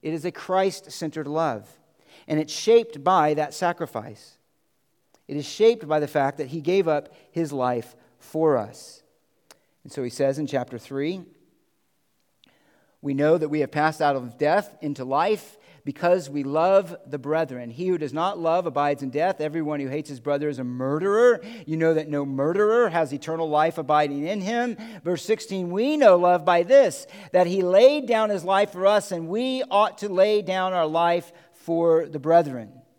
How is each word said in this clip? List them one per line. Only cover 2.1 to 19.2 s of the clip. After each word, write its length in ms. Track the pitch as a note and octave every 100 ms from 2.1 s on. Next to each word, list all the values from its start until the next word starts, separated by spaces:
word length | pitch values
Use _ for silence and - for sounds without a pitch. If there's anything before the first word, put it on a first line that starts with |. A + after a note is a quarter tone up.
| - -
and 140 | D#3
it's 140 | D3+
shaped 500 | - - A#3 A#3 -
by 300 | C#3 F#3 D3+
that 180 | D3+ D3
sacrifice. 840 | - F3 F3 D#3 A#2 A2 G#2 - _ _ _ _ _ _ _ _ _ _
It 80 | C#3+
is 100 | C#3+
shaped 400 | - G#3+ A3+ D3
by 120 | D3+
the 60 | D3
fact 320 | D#3 C#3 C#3+
that 80 | C3+
he 140 | D#3+
gave 260 | D3 F#3+ E3
up 260 | D3 C#3+ _ _
his 200 | - D#3+
life 440 | C#3 B2+ B2 A2+ - _ _
for 380 | - D#3 D#3+ C3+
us. 460 | G#2 - - - _ _ _ _ _ - _ _
And 100 | -
so 120 | -
he 60 | B2
says 280 | A#2 C#3 C#3
in 80 | D3
chapter 320 | C#3 B2 A#2+
three, 440 | - C#3 D3 F#3 F3 _ _ _ _ _ _ _ _ _ _ _ _ _ _ _ _ _
"We 100 | D3
know 240 | C3+ D3 E3+
that 120 | D3+
we 120 | D3+
have 120 | C3+
passed 280 | D3+ D3+ D#3
out 160 | D3 C#3
of 220 | B2 A#2
death 360 | D3 F3 - -
into 240 | D3+ C#3+
life 540 | C3 C3+ F3 G#3+ - - _ _
because 440 | - - F3 F3+ C#3+
we 140 | C#3+
love 540 | C#3 D3 E3+ G3 F3+ E3+ -
the 120 | C#3+
brethren. 520 | C3 D#3 D#3+ B2+ A#2+
He 160 | A2+ F#3
who 120 | F3+
does 140 | D3+
not 260 | C#3 F3 G3
love 280 | E3 E3+ F3
abides 380 | C#3 D3 C#3+
in 60 | C3+
death. 300 | B2+